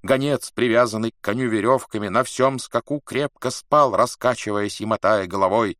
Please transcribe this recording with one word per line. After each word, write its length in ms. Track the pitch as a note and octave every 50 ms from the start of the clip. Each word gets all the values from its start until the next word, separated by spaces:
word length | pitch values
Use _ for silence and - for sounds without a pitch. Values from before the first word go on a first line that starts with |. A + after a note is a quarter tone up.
Гонец, 520 | - F#2+ C3 C3 C#3 D3 C#3+ B2+ - -
привязанный 580 | _ - A#2 B2 A2+ A#2+ B2 A#2 G#2 A2 A2+ A2+
к 100 | _ _
коню 300 | - - G#2 B2 C3 A#2+
веревками, 580 | A2 G#2+ G2 A#2+ C3+ C3 - - - A2+ G#2 G2
на 160 | F#2 A#2 C3
всем 340 | - - - B2+ C3+ C3+ B2+
скаку 440 | - - - A#2+ - - D3 D3 _
крепко 460 | - - B2+ D3 C#3+ _ _ - B2+
спал, 440 | - - - _ - D3+ D3 C3 G2+
раскачиваясь 840 | F#2 A#2 B2+ - _ - B2+ B2 - - G#2+ G#2 G#2 G#2 G2+ - -
и 60 | G#2+
мотая 400 | G#2+ A2 G2 - F#2+ A2 G#2 F#2+
головой. 500 | F2+ F#2 G2 G2 F#2 G2 A2+ A2+ G2+ F2 _